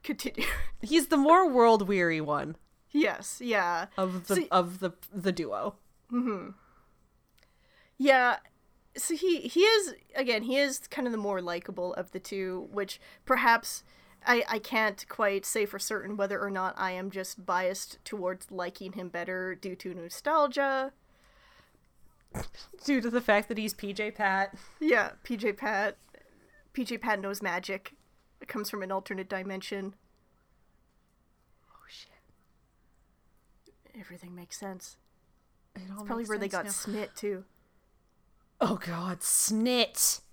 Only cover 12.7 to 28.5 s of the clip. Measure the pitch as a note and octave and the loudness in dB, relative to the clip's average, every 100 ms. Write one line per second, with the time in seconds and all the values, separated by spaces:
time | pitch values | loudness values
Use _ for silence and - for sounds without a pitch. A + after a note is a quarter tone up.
12.7 | G3+ G3 - - - - B3+ A#3+ A#3 - | -6 -6 -8 -16 -16 0 4 6 4 2
13.7 | - - - - - - A#3+ - A3 - | -12 -14 -20 -20 -6 2 2 2 -4 -2
14.7 | A#3 G#3+ G3 - - G#3 G3 - A3+ G3+ | 2 2 0 -12 0 2 2 -2 -2 -2
15.7 | G3 - G#3+ F#3+ G#3 G3 G3+ G3+ F#3+ F#3 | -2 -4 -4 -4 -2 -2 0 -2 -2 -2
16.7 | - F#3 F3+ F#3+ F#3+ F#3 - F3+ F3+ F#3 | -2 -4 -4 -6 -6 -8 -8 -2 0 0
17.7 | F#3+ - - - G#3+ F3+ F#3 - F#3 F3+ | -2 -10 -14 -10 -4 -4 -4 -8 -6 -6
18.7 | - F#3 F#3+ F3+ E3+ E3+ F#3 F#3 F3+ G3 | -8 -12 -10 -8 -6 -4 -4 -6 -6 -10
19.7 | F#3 F#3 F3+ E3+ - D4 D#4+ C#4+ C#4+ C#4 | -10 -10 -10 -12 -6 2 4 4 2 0
20.7 | C4+ C4+ _ _ _ _ _ - - _ | 0 -2 _ _ _ _ _ -20 -20 _
21.7 | _ _ _ - _ _ - - - - | _ _ _ -20 _ _ -10 -10 -12 -20
22.7 | - - C4+ A3+ A#3+ A#3 G#3 G#3 A3 G#3+ | -10 0 0 2 0 4 4 2 -4 -4
23.7 | - G3+ G3 G#3+ G#3+ G3+ F#3+ G3 - - | -6 -8 -4 -6 0 2 2 0 -6 -20
24.7 | - D#4 A#3 - - - A3+ A3 G3+ C#4+ | -2 2 2 2 -6 -8 -2 -2 -2 -2
25.7 | G3+ G#3 - _ - - _ _ - _ | -2 -2 -6 _ -20 -20 _ _ -20 _
26.7 | - A#3+ A#3 A3 G#3 G3 G3 G3 F3 F#3 | -6 -6 -4 -2 -2 -2 -4 -4 -4 -4
27.7 | G3 - _ _ _ _ _ - | -8 -10 _ _ _ _ _ -10